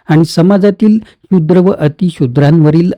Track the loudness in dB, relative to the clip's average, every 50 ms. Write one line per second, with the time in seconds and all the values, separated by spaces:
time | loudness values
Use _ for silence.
0 | _ -2 0 0 0 0 0 0 0 2 2 2 0 0 0 0 0 0 0 0
1 | -4 -10 _ _ _ _ -2 -2 0 2 0 2 2 0 -2 -2 -4 -4 -4 -2
2 | -6 -6 -4 -4 -6 -4 -2 0 0 2 2 2 2 2 2 0 -2 -2 -4